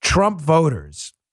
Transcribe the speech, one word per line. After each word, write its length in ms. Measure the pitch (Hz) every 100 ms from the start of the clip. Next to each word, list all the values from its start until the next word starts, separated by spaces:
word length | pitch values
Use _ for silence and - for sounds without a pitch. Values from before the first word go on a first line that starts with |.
Trump 380 | - 185 202 185
voters 760 | 147 160 156 104 73 76 - _ _